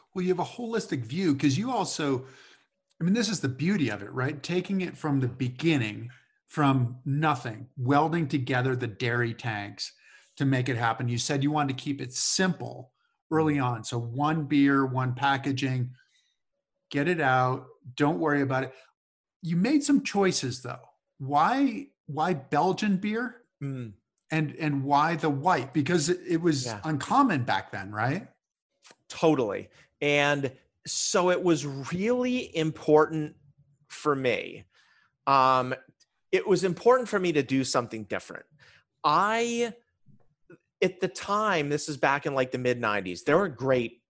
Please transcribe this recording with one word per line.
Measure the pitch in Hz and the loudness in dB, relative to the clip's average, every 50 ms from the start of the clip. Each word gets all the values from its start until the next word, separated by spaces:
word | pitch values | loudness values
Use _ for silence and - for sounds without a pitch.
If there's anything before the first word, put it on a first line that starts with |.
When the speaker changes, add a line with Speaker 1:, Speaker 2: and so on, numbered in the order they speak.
| _ _ - | _ _ -8
Speaker 1:
Well, | 190 180 | -4 -2
you | 180 | 0
have | 180 165 | 0 0
a | 170 | -2
holistic | - - - 240 226 226 220 - - 170 139 113 | -4 -6 -8 -8 -4 -4 -4 -4 -4 -4 -6 -6
view | 110 131 180 196 170 139 | -4 -4 0 2 2 2
'cause | 131 - 147 131 156 | 4 4 2 2 2
you | 214 254 | 0 -2
also, | 254 220 185 - - - 160 143 135 123 127 - - - - - - _ _ _ _ _ _ _ _ - | -2 -2 -2 -2 -4 -2 -2 -2 -2 -2 -4 -8 -18 -20 -20 -20 -20 _ _ _ _ _ _ _ _ -2
I | 170 | 0
mean, | 175 196 | 2 2
this | 240 233 196 | 2 0 0
is | 214 - | -2 -2
the | - 131 | -4 -4
beauty | 127 123 143 175 208 196 147 113 | -4 -2 0 0 0 0 0 -2
of | 104 95 101 | -2 -4 -8
it, | 104 | -8
right? | - 127 127 143 156 147 - | -6 -4 -4 -4 -4 -6 -6
Taking | - 170 180 185 - 196 190 | -4 -2 -2 -2 -2 -2 -2
it | 180 170 - - | -2 -4 -6 -6
from | - 156 139 139 | -4 -2 0 0
the | 131 120 | 0 -2
beginning, | - - 131 123 123 - 151 165 160 139 113 107 104 110 117 120 - - _ _ _ _ _ _ | -2 -4 -4 -4 -4 -2 0 2 2 2 0 -2 -4 -8 -12 -14 -16 -18 _ _ _ _ _ _
from | - 156 147 139 135 135 123 117 - - - | -2 2 4 4 4 4 2 0 -2 -6 -6
nothing, | 143 135 147 156 156 147 - - 123 107 107 - - _ - | -4 -2 0 2 2 0 0 -4 -8 -10 -12 -14 -14 _ -4
welding | 123 123 143 143 156 160 156 170 165 131 | 0 2 4 4 4 2 2 0 0 0
together | 160 143 127 127 131 127 123 131 131 | -2 -2 0 0 0 0 2 0 0
the | 123 123 113 | -2 -4 -6
dairy | 101 - 127 120 117 120 120 117 113 | -4 -4 -2 -2 0 0 0 -2 -4
tanks | - - 120 110 104 101 101 107 - - - - _ _ - - - _ _ _ - | -6 -6 -6 -6 -6 -8 -10 -12 -12 -12 -14 -14 _ _ -20 -20 -20 _ _ _ -2
to | 143 | 0
make | 135 135 127 127 131 | 2 2 2 2 0
it | 127 113 | 0 0
happen. | 117 113 113 - 127 120 | 0 0 0 0 -2 -2
You | 120 117 | -2 -2
said | - - 151 139 135 | -2 -2 -2 0 0
you | 147 | 0
wanted | 151 151 147 139 131 123 | 0 0 0 -2 -4 -6
to | - | -6
keep | 147 139 139 | -6 -6 -6
it | 135 127 - | -8 -10 -6
simple | - - - - - 190 185 170 - 120 120 123 123 127 - _ _ _ _ _ _ _ - | -6 -4 -2 0 0 0 0 0 -2 -6 -12 -12 -14 -18 -20 _ _ _ _ _ _ _ -2
early | 160 156 160 156 147 | 0 2 2 2 2
Speaker 2:
Mm-hmm. | 143 131 | 2 0
Speaker 1:
on. | 123 120 110 104 | 0 -2 -4 -6
So | - 127 120 | -6 -6 -6
one | 117 117 117 131 143 151 160 165 151 | -6 -6 -4 -2 -2 0 0 -2 -2
beer, | 135 151 143 139 139 139 139 135 | 0 2 4 4 6 4 4 2
one | 135 127 127 127 127 123 | 0 0 -2 -2 -2 -2
packaging, | 123 139 139 135 131 135 143 135 131 139 131 127 127 123 123 - - _ _ _ _ _ _ _ _ _ _ _ _ _ _ _ _ _ - | 0 0 0 0 0 0 -2 -2 -2 -2 -2 -2 -2 -4 -4 -8 -12 _ _ _ _ _ _ _ _ _ _ _ _ _ _ _ _ _ -6
get | - 143 143 170 | -2 0 0 0
it | 180 160 | 0 2
out. | 151 135 131 127 127 127 127 127 131 - - _ - 127 123 | 2 2 4 4 4 2 0 -2 -6 -12 -20 _ -20 -12 -2
Don't | - 147 147 170 180 | 0 2 2 2 2
worry | 165 151 147 143 | 0 0 2 2
about | 139 127 131 131 135 | 2 0 0 -2 -2
it. | 127 - - - _ _ _ _ _ _ _ _ _ _ _ | -4 -8 -14 -20 _ _ _ _ _ _ _ _ _ _ _
You | - 165 170 170 | -6 -2 0 0
made | 185 247 311 294 285 | 2 2 2 2 4
some | - 285 - 277 | 4 2 2 2
choices | - - 202 196 185 - - - 127 120 - | 0 0 2 2 2 2 0 -2 -4 -6 -8
though. | - 120 127 - - - _ _ _ _ _ - | -10 -10 -12 -12 -14 -20 _ _ _ _ _ -12
Why, | 143 131 143 147 160 196 240 269 285 262 220 - - - _ _ _ | -6 0 2 4 4 4 4 2 2 0 0 -4 -10 -12 _ _ _
why | - 143 147 156 180 185 | -8 -4 -2 0 0 0
Belgian | 139 - - - 147 160 185 180 - 220 208 196 180 | -2 -4 -2 0 2 2 2 2 0 0 0 0 0
beer? | 202 214 214 226 247 254 240 - _ _ _ - 143 | 0 -2 -2 -2 -4 -6 -8 -12 _ _ _ -12 -10
Speaker 2:
Mm. | 139 135 127 120 110 98 - _ _ _ _ _ - | -8 -8 -8 -10 -12 -14 -18 _ _ _ _ _ -4
Speaker 1:
And, | 156 160 156 143 127 - | -2 0 0 -2 -4 -4
and | 165 151 147 139 131 | -2 -2 -2 -2 0
why | 139 143 139 151 165 170 | 2 2 4 4 2 0
the | 160 - 156 | 0 0 0
white? | 143 135 135 185 180 147 127 127 - | 0 0 2 2 2 2 0 -2 -2
Because | 160 139 131 175 175 143 160 | 0 0 2 2 2 2 0
it, | 175 - - - | -2 -2 -2 -2
it | 175 165 | -2 2
was | 170 170 156 135 123 | 2 2 2 0 -2
Speaker 2:
Yeah. | 120 110 101 - | -4 -6 -6 -4
Speaker 1:
uncommon | 160 156 139 - - 214 262 285 247 180 139 120 | -4 -4 -2 0 2 4 4 4 4 4 2 0
back | - 104 95 95 - | 0 0 -2 -2 -6
then, | - 101 98 98 | -10 -10 -10 -8
right? | 104 107 110 127 143 190 - - _ _ _ _ _ _ _ _ _ _ _ - - _ _ - | -4 -2 -2 -2 -2 -4 -6 -12 _ _ _ _ _ _ _ _ _ _ _ -20 -20 _ _ -18
Speaker 2:
Totally. | - - - 160 156 131 123 104 95 98 98 - _ - - _ _ _ | -4 2 4 4 4 4 2 -2 -4 -6 -8 -12 _ -20 -20 _ _ _
And | 147 147 147 143 143 143 147 143 135 127 - - _ _ _ _ - | 0 2 2 4 4 2 2 0 -2 -4 -6 -10 _ _ _ _ -12
so | - - - - - - 208 175 180 | -10 -6 -6 -4 0 0 2 4 2
it | 180 180 | 2 2
was | 185 180 165 147 135 | 2 2 2 2 0
really | 143 135 139 135 - 170 180 196 226 247 247 247 254 247 254 - - - | -4 -8 -8 -8 -8 -6 -2 0 0 0 0 0 0 -2 -2 -4 -4 -4
important | 160 156 160 156 - - - 151 151 156 - 160 156 151 151 - _ _ _ _ _ _ _ _ _ _ - | -2 -2 -2 -4 -2 2 6 6 6 6 4 2 -4 -6 -6 -10 _ _ _ _ _ _ _ _ _ _ -20
for | - - - 151 143 | -16 -4 -2 -2 0
me. | 135 131 123 113 90 92 90 87 - 107 _ _ _ _ _ _ _ _ _ _ _ _ 139 | 0 0 0 0 -2 -4 -8 -12 -18 -20 _ _ _ _ _ _ _ _ _ _ _ _ 2
Um, | 139 135 131 131 131 127 127 127 - - - _ _ _ _ _ _ _ _ _ | 4 6 6 6 4 4 2 0 -4 -8 -10 _ _ _ _ _ _ _ _ _
it | - 185 - - | 0 0 2 2
was | 190 165 170 | 2 2 2
important | 190 170 - - 233 254 262 247 208 | 0 -2 2 4 4 4 4 2 0
for | - 202 | -2 0
me | 185 175 | 0 0
to | 160 151 135 | 2 0 0
do | 117 135 135 131 | 0 0 -2 0
something | - - 139 120 113 - 110 107 | 0 0 -2 -2 -2 -6 -12 -8
different. | - 107 95 - - 90 - - _ _ _ - - - _ _ _ _ _ - | -6 -8 -8 -8 -10 -14 -16 -18 _ _ _ -20 -20 -20 _ _ _ _ _ 0
I, | 151 151 170 190 208 220 226 233 240 233 233 240 233 233 - _ _ _ _ _ - - - _ _ _ _ _ - - - _ _ _ _ | 2 2 4 2 2 0 0 -2 -2 -2 -2 -4 -4 -6 -10 _ _ _ _ _ -20 -20 -20 _ _ _ _ _ -20 -20 -20 _ _ _ _
at | 196 185 185 - | 0 0 0 -2
the | 190 180 | -6 -6
time, | - - - - 202 208 220 214 190 165 147 143 | -6 -6 -6 -2 -2 0 0 0 0 0 0 0
this | 147 147 - - | -2 -4 -4 -6
is | 151 | -4
back | 131 - 147 139 143 - | 0 2 2 2 0 -2
in, | 156 139 | -2 0
like, | 135 131 127 | 0 0 0
the | - 123 | -2 -2
mid | 123 123 123 120 | 0 0 0 0
nineties, | 120 107 104 101 95 92 87 85 - | 0 0 0 -2 -2 -4 -8 -4 0
there | - 147 175 | 2 2 2
were | 202 185 | 2 0
great | 135 117 127 135 131 127 117 113 - - _ _ | -4 -4 -2 0 2 0 0 -2 -6 -14 _ _